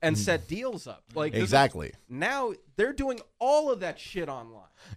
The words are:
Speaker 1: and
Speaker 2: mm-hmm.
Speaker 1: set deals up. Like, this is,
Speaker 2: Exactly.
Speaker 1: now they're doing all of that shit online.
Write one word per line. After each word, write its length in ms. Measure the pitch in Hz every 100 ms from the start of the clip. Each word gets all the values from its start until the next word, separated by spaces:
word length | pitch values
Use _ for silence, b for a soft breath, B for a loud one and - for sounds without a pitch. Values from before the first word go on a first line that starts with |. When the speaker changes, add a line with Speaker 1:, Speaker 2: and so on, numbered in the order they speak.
Speaker 1:
and 120 | 160
Speaker 2:
mm-hmm. 80 | 107
Speaker 1:
set 240 | 196 170 -
deals 380 | 185 254 202 127
up. 160 | 95 _
Like, 180 | - -
this 60 | -
is, 60 |
Speaker 2:
Exactly. 480 | 185 135 139 82 73 - -
Speaker 1:
now 420 | 123 190 277 240 185 _ 160
they're 160 | 240
doing 280 | 277 269 240 - -
all 340 | 247 302 302
of 80 | 226
that 180 | 175 -
shit 300 | - 185 151
online. 380 | 131 113 110 90 B B